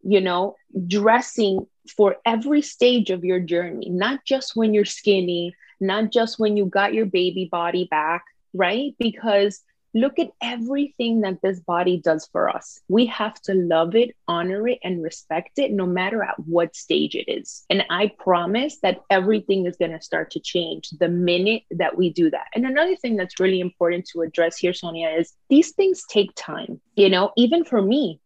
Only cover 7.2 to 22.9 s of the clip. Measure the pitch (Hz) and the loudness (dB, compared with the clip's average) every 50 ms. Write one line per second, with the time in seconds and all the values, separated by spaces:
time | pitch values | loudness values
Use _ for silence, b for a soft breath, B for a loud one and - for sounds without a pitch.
7.2 | 180 180 180 185 185 165 - 175 170 170 175 180 180 - - 151 151 156 165 175 | 0 0 -2 -4 -6 -4 -4 -4 -4 -2 -2 -2 -4 -2 -2 -2 0 0 -2 -4
8.2 | - - _ _ _ _ _ 185 190 175 196 226 277 294 233 _ 240 226 202 - | -6 -12 _ _ _ _ _ -2 0 0 0 -2 -4 -4 -6 _ -4 -4 -4 -2
9.2 | - 226 208 202 202 208 202 - _ _ _ _ _ _ _ 220 233 277 269 - | -2 2 2 4 4 2 0 -4 _ _ _ _ _ _ _ 0 0 0 2 0
10.2 | 339 - - _ - 240 247 240 226 240 269 285 285 277 _ _ 240 233 226 226 | -2 -2 -4 _ -8 -6 -6 -6 -6 -4 -2 -2 -4 -4 _ _ -2 0 0 0
11.2 | 208 190 190 - - 196 196 180 170 - 175 170 180 180 180 175 147 175 160 156 | 0 0 -2 -2 -2 -2 -2 -2 -4 -4 -2 0 2 0 0 0 2 0 0 0
12.2 | 156 - _ - - - - - - - - - _ _ 185 220 247 226 226 - | -2 -6 _ 0 0 0 -2 -4 -8 -14 -20 -20 _ _ 2 2 2 2 0 -4
13.2 | 220 214 - - _ - 196 190 180 170 165 160 165 170 175 226 240 240 - _ | -6 -6 -8 -10 _ -2 0 0 0 2 2 2 2 2 2 2 2 2 -2 _
14.2 | _ - 170 170 170 180 190 202 214 240 247 - - 175 185 170 160 156 - - | _ -4 -4 -2 -2 -2 -4 -2 -2 -2 -4 -4 -4 -6 -6 -4 -4 -8 -10 -12
15.2 | - _ 156 165 180 - _ - 285 - 214 196 185 180 180 180 185 190 208 226 | -10 _ -6 -6 -6 -6 _ -2 -2 0 0 0 0 0 0 0 -2 -2 -2 -4
16.2 | 202 - - - 156 156 165 170 170 165 _ - - _ 160 151 151 151 - - | -4 -4 -6 -8 -6 0 0 0 0 0 _ -14 -6 _ 0 0 0 0 -4 -6
17.2 | - - - - - - - - _ _ 185 196 - - 170 180 208 214 - _ | -6 -4 -6 -6 -6 -12 -18 -20 _ _ -4 -4 -2 -2 -2 -2 -2 -2 -4 _
18.2 | - - 185 175 175 175 196 226 262 302 294 - - 196 185 190 - _ 202 190 | -2 0 0 2 2 0 -2 -2 -2 -4 -6 -2 -2 -2 -2 -2 -2 _ 0 2
19.2 | 185 196 220 214 185 - 196 196 185 175 175 _ 175 165 170 160 - - - 160 | 4 2 0 0 2 0 -2 0 0 -4 -2 _ -4 -4 -4 -8 -10 -6 -4 -4
20.2 | 160 - - 160 - - - 180 170 165 160 160 - - - 151 180 170 175 175 | -4 -4 -8 -10 -10 -4 -4 -4 -4 -4 -8 -12 -12 -16 -4 -2 -2 0 0 0
21.2 | 180 175 175 175 185 208 226 214 _ _ - 170 170 151 - 165 185 175 156 - | 2 2 2 2 2 0 0 -2 _ _ -6 -4 -2 -2 0 0 0 0 2 2
22.2 | 170 160 - - - - - - 240 262 262 285 320 359 | 0 2 2 -2 -8 -6 -4 -2 -2 0 2 0 2 2